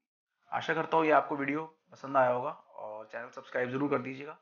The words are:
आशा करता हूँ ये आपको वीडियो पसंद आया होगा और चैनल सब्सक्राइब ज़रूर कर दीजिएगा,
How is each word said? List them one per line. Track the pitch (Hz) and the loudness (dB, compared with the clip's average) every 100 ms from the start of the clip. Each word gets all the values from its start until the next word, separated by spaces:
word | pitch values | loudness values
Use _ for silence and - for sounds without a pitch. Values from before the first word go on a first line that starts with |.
| _ _ _ _ - | _ _ _ _ -6
आशा | 123 131 | -4 0
करता | 160 160 160 | 0 2 4
हूँ | 156 | 6
ये | |
आपको | 143 - 147 | 4 4 -2
वीडियो | 139 151 160 _ _ | -2 -4 -6 _ _
पसंद | 131 135 139 | -16 0 4
आया | 127 | 4
होगा | 123 139 | 2 -2
और | - - - 107 107 110 | -8 -14 -16 -12 -12 -12
चैनल | 117 123 | -12 -12
सब्सक्राइब | 131 - 127 123 | -16 -6 -2 -2
ज़रूर | 135 143 | 0 0
कर | 139 | 0
दीजिएगा, | 127 131 143 - | -2 -10 -12 -16